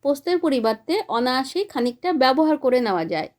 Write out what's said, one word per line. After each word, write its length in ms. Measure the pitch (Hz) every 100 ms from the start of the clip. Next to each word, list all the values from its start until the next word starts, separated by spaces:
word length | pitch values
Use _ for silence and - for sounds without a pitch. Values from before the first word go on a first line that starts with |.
পোস্তের 320 | 277 285 - 349
পরিবর্তে 560 | 339 269 226 220 - 370 -
অনায়াসেই 560 | 226 247 254 269 359 403
খানিকটা 440 | 285 240 240 359
ব্যবহার 440 | 330 254 262 311 302
করে 200 | 269 254
নেওয়া 240 | 240 180
যায়। 260 | 165 165 -